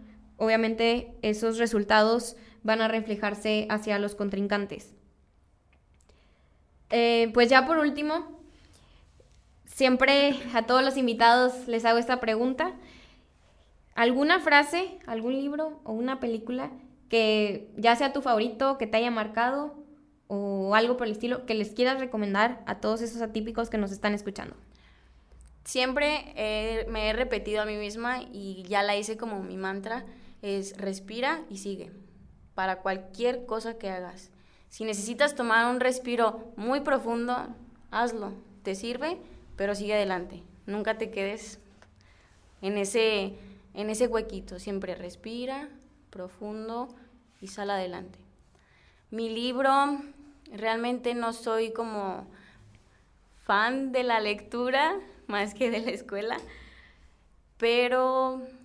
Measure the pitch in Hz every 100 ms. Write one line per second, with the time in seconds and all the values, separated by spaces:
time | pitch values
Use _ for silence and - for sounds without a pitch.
0 | - - - - 220 220 220 226 233 240
1 | 233 - 214 214 226 226 233 220 202 214
2 | 214 233 226 - - - 214 220 220 220
3 | 220 208 208 208 220 214 - 214 214 202
4 | 202 208 202 196 202 202 196 - - -
5 | _ _ _ _ _ _ _ _ _ _
6 | _ _ _ _ _ _ _ _ - 226
7 | 233 233 226 233 240 262 262 330 302 294
8 | 302 330 - - - - - - - -
9 | - - - - _ _ - - 262 254
10 | 262 277 285 262 - 240 226 254 269 269
11 | 247 226 233 247 254 247 - 226 226 233
12 | 240 247 226 220 247 262 339 - - -
13 | - - _ _ _ _ _ _ _ -
14 | 233 254 294 359 320 285 294 349 381 -
15 | - 226 233 269 285 294 311 302 - 220
16 | 254 262 247 226 220 254 285 - - -
17 | - 226 214 214 208 185 - - 233 240
18 | 277 285 262 220 240 240 269 269 220 220
19 | 240 226 214 226 240 277 294 294 - -
20 | _ _ - 202 202 196 190 214 233 247
21 | 226 214 233 247 - 220 208 214 247 269
22 | 254 226 202 196 226 240 - 196 214 226
23 | 233 233 220 220 220 226 233 214 196 196
24 | 208 202 202 196 - - - - - _
25 | _ - _ - - - - 262 254 262
26 | 294 302 - - 214 214 220 226 226 220
27 | 214 220 254 214 208 214 214 208 208 220
28 | 240 254 - 202 196 190 185 202 202 208
29 | 208 220 233 196 185 185 190 196 196 240
30 | 240 - - - 202 196 196 - 196 190
31 | 196 226 269 320 - 196 202 185 170 -
32 | - - - - - - 190 185 196 190
33 | - - 240 247 - 220 226 226 196 185
34 | 180 180 - - - - - - 220 202
35 | 214 240 294 294 233 220 240 247 254 254
36 | 254 240 220 226 - - 220 285 294 269
37 | 226 233 240 247 - 233 - - - 214
38 | 240 226 196 196 - - 190 190 233 247
39 | 302 349 - - - - 202 202 202 214
40 | 196 180 180 - - - - 208 202 165
41 | 220 202 196 214 - - - - - -
42 | - - _ _ _ - 196 208 196 233
43 | 220 214 190 - - - - - 214 214
44 | 240 226 220 190 - 180 208 196 190 180
45 | 180 180 220 240 247 269 294 - - _
46 | _ - 185 - 208 214 226 233 247 -
47 | - - _ - 196 - 202 196 185 180
48 | 180 - - _ _ _ _ _ _ _
49 | - 220 226 220 240 247 269 269 277 285
50 | - - - - - 208 226 226 233 247
51 | 247 240 233 233 233 220 226 220 233 214
52 | 196 185 190 - - - - - _ _
53 | _ _ _ - - 202 226 269 269 254
54 | 247 226 208 208 - 233 247 269 311 392
55 | - - - 208 208 208 240 226 226 165
56 | - 196 220 - - - - - - _
57 | - _ _ _ _ - 233 240 247 254
58 | 254 262 262 262 254 262